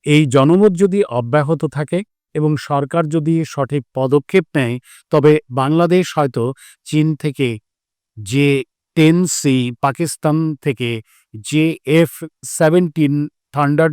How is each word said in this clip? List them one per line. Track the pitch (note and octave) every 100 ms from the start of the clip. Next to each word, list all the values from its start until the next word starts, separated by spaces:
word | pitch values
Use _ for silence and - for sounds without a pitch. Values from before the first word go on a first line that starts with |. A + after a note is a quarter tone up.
| D3+
এই | D3+ D3+
জনমত | C#3 C#3 F3+ G#3
যদি | F3 G3 G3 -
অব্যাহত | A#2+ A#2+ D3 C#3+ D#3 D3+
থাকে | C#3+ D3+ F3 G#3 _ _ D#3
এবং | D3+ D3+
সরকার | - C#3+ C#3 E3+ D#3
যদি | D#3+ D3+ E3 D#3+
সঠিক | - C3 C#3+ -
পদক্ষেপ | - C3 C#3+ - F#3+ E3+ D3
নেয়, | A#2+ B2 _ - _
তবে | D#3 D3 D3+ _
বাংলাদেশ | B2 C3+ D#3+ F3 F3+ F3
হয়তো | - C#3+ A#2+ A#2 C3+ - _ -
চীন | D3+ D#3 D3+
থেকে | D3+ C3+ B2+ A2 _ _ _ _ _ -
জে | G2+ C3 C#3+ C#3 B2+ _ _ -
টেন | D#3 E3+ F3+
সি, | - D3 C3 B2 A#2+
পাকিস্তান | C#3 B2+ E3+ - D#3 D#3 D#3+ D3
থেকে | D3+ B2 A#2+ A2+ - _ _ A2 -
জে | D3 D#3+ - - D#3+
এফ | E3 - D#3+ _ -
সেভেন্টিন | - D#3+ F3 F3+ D#3+ D3 D3 D3 _ _
থান্ডার | C#3 C#3+ D3 D#3+